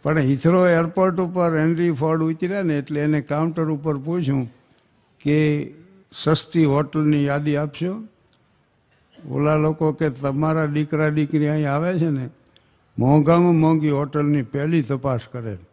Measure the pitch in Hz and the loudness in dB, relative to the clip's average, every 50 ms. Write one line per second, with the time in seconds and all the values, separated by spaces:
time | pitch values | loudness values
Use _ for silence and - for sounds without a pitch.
0 | _ 143 156 160 139 131 139 127 - 165 175 185 185 180 170 165 170 165 - 190 | _ 0 0 2 2 0 0 2 2 2 4 4 4 4 4 2 0 0 0 0
1 | 185 190 175 180 185 170 180 180 175 170 160 156 156 165 170 160 175 170 156 123 | 0 0 0 -2 -4 -2 -2 -2 0 0 2 2 2 0 2 2 0 0 0 0
2 | 151 160 160 160 160 160 160 160 180 175 196 202 190 170 151 143 135 - 151 147 | 0 0 0 0 0 -2 -2 -2 -4 -4 -2 -2 -2 0 -2 -2 -4 -4 -4 -2
3 | 147 151 151 151 - - 151 151 160 170 160 170 160 156 156 143 147 160 147 139 | 0 0 0 0 -2 -2 -2 -2 -2 -2 -2 -2 -2 -2 -4 -4 -4 -4 -4 -4
4 | 131 156 170 180 165 131 139 135 123 117 - _ _ _ _ _ _ _ _ _ | -4 -4 -4 -2 -2 0 0 -2 -2 -6 -10 _ _ _ _ _ _ _ _ _
5 | _ _ _ _ - 143 147 151 156 151 147 147 139 - - - - - _ - | _ _ _ _ -2 0 2 2 2 2 0 -2 -4 -8 -14 -20 -20 -20 _ -20
6 | _ _ - - - 151 160 - - - - 170 160 143 139 147 151 143 - 156 | _ _ -18 -4 0 0 0 0 -2 -4 0 2 4 4 4 2 0 -2 -2 0
7 | 151 151 151 147 143 143 143 147 147 151 147 143 151 147 143 - 165 180 196 226 | 2 2 2 2 0 0 -2 -2 -2 -2 -2 -2 -2 -4 -6 -6 -6 -6 -6 -8
8 | 220 220 _ _ _ _ _ _ _ _ _ _ _ _ _ _ _ _ _ _ | -12 -18 _ _ _ _ _ _ _ _ _ _ _ _ _ _ _ _ _ _
9 | _ _ _ - 165 147 131 139 147 151 156 151 151 156 156 156 160 156 143 - | _ _ _ -20 -14 -6 -2 0 2 2 2 2 2 0 0 0 -2 -2 0 0
10 | 160 151 123 127 143 139 135 143 156 160 160 160 156 147 147 151 151 143 160 151 | -2 -4 -2 -4 -6 -4 -2 0 0 0 0 0 -2 -2 -2 -2 -2 -2 -2 0
11 | 156 151 151 156 151 143 - 151 151 147 151 151 151 139 139 147 165 180 190 170 | 0 0 0 0 -2 0 0 0 0 0 0 0 0 0 -2 -2 -2 -2 -2 0
12 | 165 165 147 131 127 - - _ _ _ _ _ _ _ _ _ _ _ _ - | 0 0 -2 -4 -6 -8 -14 _ _ _ _ _ _ _ _ _ _ _ _ 0
13 | 117 131 147 156 147 151 165 175 175 175 170 160 156 160 165 156 151 151 143 139 | 2 4 4 6 6 4 4 4 4 4 4 4 4 2 2 2 0 0 0 -2
14 | 147 135 139 151 147 147 147 143 123 110 - 139 143 160 170 165 135 110 139 131 | -4 -4 -4 -2 0 0 0 0 -2 -4 -6 -4 -2 0 0 0 0 -2 -4 -4
15 | 123 139 127 117 - - - 123 113 113 101 87 87 _ | -2 -2 -4 -4 -6 -10 -14 -10 -10 -10 -10 -10 -14 _